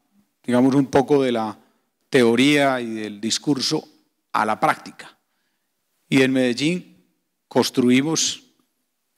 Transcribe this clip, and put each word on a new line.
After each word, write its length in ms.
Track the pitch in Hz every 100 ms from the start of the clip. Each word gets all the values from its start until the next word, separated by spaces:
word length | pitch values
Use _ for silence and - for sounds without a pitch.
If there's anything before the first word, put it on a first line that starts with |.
| _ _ _ _
digamos, 320 | - 123 131
un 120 | 135 131
poco 360 | 147 131 143
de 100 | 131
la 260 | 117 110 104 _ _ _ _ _
teoría 720 | 139 117 117 135 147 139 127
y 60 | 120
del 340 | 110 107 104
discurso 680 | 110 - - 135 120 - - _ _ _ _
a 140 | - 107
la 120 | -
práctica. 600 | 156 139 - - - _ _ _ _ _ _ _ _ _ -
Y 140 | 143
en 100 | 131
Medellín 640 | 131 127 120 143 180 - _ _ _ _ _ -
construimos 960 | 131 117 - 123 127 147 160 - - _ _ _ _ _ _ _